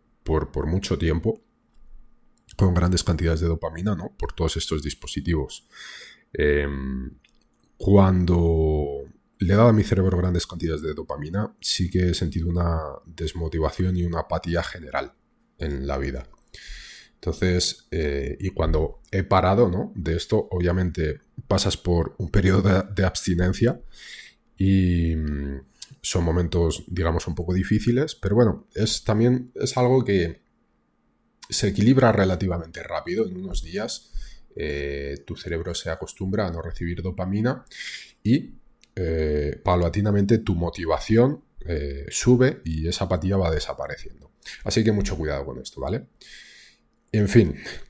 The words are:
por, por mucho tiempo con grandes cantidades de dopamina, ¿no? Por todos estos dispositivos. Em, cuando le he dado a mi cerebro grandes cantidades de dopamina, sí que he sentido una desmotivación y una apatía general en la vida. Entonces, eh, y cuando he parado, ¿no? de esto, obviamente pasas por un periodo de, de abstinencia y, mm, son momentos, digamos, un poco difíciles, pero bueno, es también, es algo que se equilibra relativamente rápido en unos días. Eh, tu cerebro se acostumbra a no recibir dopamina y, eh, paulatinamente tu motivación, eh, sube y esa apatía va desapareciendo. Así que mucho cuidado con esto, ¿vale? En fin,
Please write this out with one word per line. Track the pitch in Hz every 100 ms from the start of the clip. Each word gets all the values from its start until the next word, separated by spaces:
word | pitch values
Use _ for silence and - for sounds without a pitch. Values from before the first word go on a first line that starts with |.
| _ _
por, | - 78 71
por | 76 76
mucho | 92 - 80
tiempo | 82 80 - - _ _ _ - - - - - _ _ - -
con | 95
grandes | 87 87 92
cantidades | - 82 85 80
de | 85
dopamina, | 80 82 80 98
¿no? | 92 - -
Por | -
todos | - 80 -
estos | - 78
dispositivos. | 92 - - - 73 80 65 - - - - - - - _
Em, | - 76 73 71 69 67 65 65 - _ _ _ _ _ _
cuando | - 98 95 92 87 87 85 80 78 76 71 69 69 - _ _
le | 90
he | 101
dado | 120
a |
mi | 107
cerebro | 95 95 92 87
grandes | 90 87 -
cantidades | 85 82 76
de | 80
dopamina, | 76 76 73 76 95 107 -
sí | - - 90
que | 92 90
he |
sentido | 85 85 85 85
una | 85 85 82 78 - -
desmotivación | 80 82 87 80 82 78 - 92 90
y |
una | 87 85
apatía | - 82 85 85
general | 85 90 76 71 - - _ _ _ _
en | 80 69 67
la | 67
vida. | 67 64 - - _ - - - - - -
Entonces, | _ - 82 92 90 - - _
eh, | 85 76 69 67 -
y | 92
cuando | - 80 78 80 - -
he | 98
parado, | 87 95 90 101 110
¿no? | 90 -
de | - 80 82
esto, | - 107 -
obviamente | 90 87 90 90 78 78 - _ - -
pasas | 95 98 -
por | 90 85 78 -
un | 90
periodo | - 92 98
de, | 95 95 95
de | 101
abstinencia | 92 - - 87 90 98 113 - - - - - - _ _ _
y, | 95 95 92 87 82 80
mm, | 76 73 71 67 65 _ - -
son | - 92
momentos, | 82 87 82 87 85 - -
digamos, | 90 85 82 -
un |
poco | 80 85
difíciles, | 92 98 107 - 120 156
pero | - 95
bueno, | 104 113 - -
es | - 110 -
también, | - 107 120 127 123
es | - 113 -
algo | 123 131
que | 117 98 82 - _ _ _ _ _ _ _ _ _ _ -
se | - 104
equilibra | 98 110 131 120
relativamente | 104 95 87 95 85 80 85
rápido | 82 80 82 98 104
en | 90
unos | 95 -
días. | 80 92 117 - - - - - -
Eh, | - 76 71 71 71 71 71 -
tu | 87
cerebro | 90 82 82
se | 82 87
acostumbra | 80 92 - 95 104 95
a |
no | 82
recibir | 82 - 85 87
dopamina | 90 90 92 101 120 131 - - - - - _
y, | - 139 - - - _ _ -
eh, | 85 80 78 76 73 -
paulatinamente | - 90 85 101 104 101 101 113
tu | 110
motivación, | 85 85 - 82 78 - 110 127 151 _ - -
eh, | 80 71 69 -
sube | - 123 127 127 -
y | 85 80 82
esa | -
apatía | 92 90 90 98
va | 85
desapareciendo. | 78 - 69 69 - - - - _ - -
Así | - -
que | 110
mucho | 104 - 85
cuidado | 78 69
con | 67 64
esto, | - -
¿vale? | 65 95 - _ - - - - - _ _ _ _
En | 110 101
fin, | 113 87 - - -